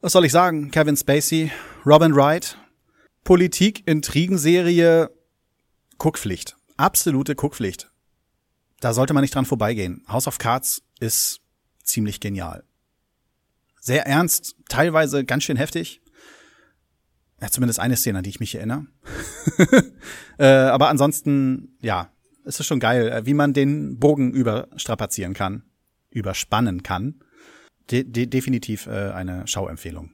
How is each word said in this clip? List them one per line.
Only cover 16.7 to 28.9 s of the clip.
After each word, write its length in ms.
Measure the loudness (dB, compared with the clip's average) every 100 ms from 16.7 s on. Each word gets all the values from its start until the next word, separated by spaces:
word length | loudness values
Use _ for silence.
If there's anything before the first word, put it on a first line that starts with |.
| _ _ _ _ _ _ _
Ja, 80 | -8
zumindest 300 | -2 -2 0
eine 180 | -2 -2
Szene, 220 | -2 -4
an 40 |
die 60 | -6
ich 100 | -8
mich 160 | -10 -8
erinnere. 300 | -6 -8 -10 _ -16 -14 -12 -6 -6 2
<laughs> 360 | 6 6 4 -8 -20 -20 -20 2
Äh, 60 | 6
aber 440 | 6 6 4 4
ansonsten, 840 | 4 0 0 0 0 0 -2 -8 _
ja, 300 | -4 -4 -6 _ _ _ -14
es 140 | -10
ist 80 | -4
schon 120 | -2
geil, 300 | 0 2 0
äh, 160 | -2 -2
wie 80 |
man 200 | 0 2
den 440 | 2 2 0 -4 0
Bogen 340 | 2 2 0
überstrapazieren 1000 | 0 0 -2 -6 -12 -6 -6 -4 -6 -6
kann, 300 | -4 -6 -6 -14 _ _ _ _
überspannen 720 | -8 -6 -6 -2 0 0 -2
kann. 400 | -6 -6 -6 -10 _ _ -20 -20 _ _ _
De-, 140 | -4
de-, 240 | -2 -4 -2
definitiv, 600 | -2 -2 -4 -4 -8
äh, 240 | -8